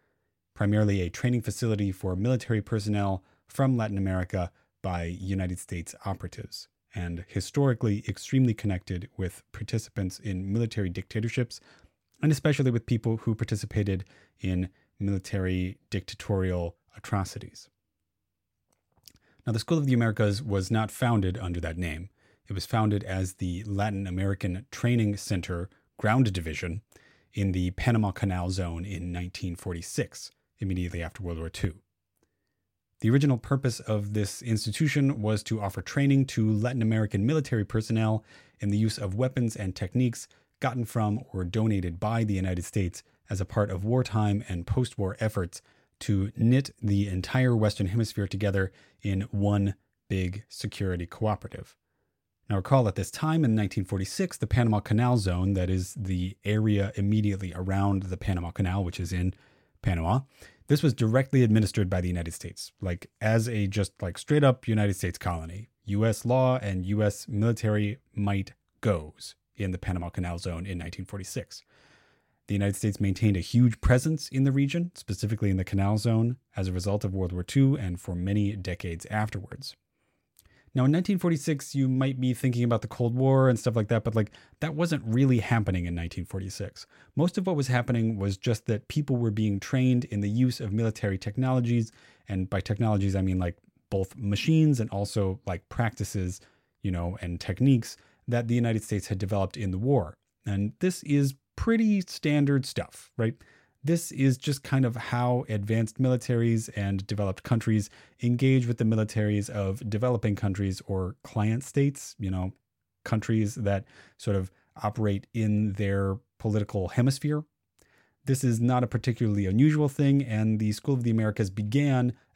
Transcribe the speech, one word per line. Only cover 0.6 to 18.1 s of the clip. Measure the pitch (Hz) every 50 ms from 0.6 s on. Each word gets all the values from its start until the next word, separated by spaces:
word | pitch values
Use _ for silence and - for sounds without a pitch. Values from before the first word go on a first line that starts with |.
| 107 101 107 107 107 104 101 95
a | 90 87
training | - - - 123 123 117
facility | - 110 - - 123 113 107 101 104 98
for | 92 - - 92 90
military | 92 107 127 131 120 - - 117 104
personnel | - - 117 107 101 107 104 101 101 98 95 90 - _ _ _ _
from | - - - 135 131 127
Latin | 117 110 104 101 98
America | 95 95 92 92 87 - - 92 87 87 - _ _ _ _ _
by | - 95 87 87 85
United | 85 90 95 92 92 98 95 92 90 90 -
States | - - 90 85 82 - - - -
operatives, | 101 92 - - 87 - - - - - - - - _ _ _ _
and | - - 87 87 85 85 87 -
historically | - 101 - - - 147 139 135 120 - 123 110 101 107 - -
extremely | 98 - - - 135 131 131 120
connected | 107 - - 104 92 90 - - 92 90 - - _
with | - 92 90 - - - _
participants | - - 104 - - 110 - - _ - 95 90 - -
in | - 104 95 90 95 98
military | 101 117 117 110 - 110 98 92
dictatorships, | 90 95 - - - 110 110 113 - 127 120 - - - - - - - - _ _ _ _ _ _ _
and | - 151
especially | 147 - - 156 139 - 135 131
with | 117 117 -
people | - 120 110 - 117 113 110
who | - 117 107
participated | - 113 - 113 98 - - - 110 101 101 95 92 92 - - - _ _ _ _
in | - 95 92 90 92 90 - _ _ _ _ -
military | 101 98 101 92 - - 104 98 92 92 92 92 90 92 - - _ _
dictatorial | - 92 - - - - - - 101 95 92 92 90 87 85 85 - _ _ _ _
atrocities. | - - - 110 98 92 - - - - - - - - - _ _ _ _ _ _ _ _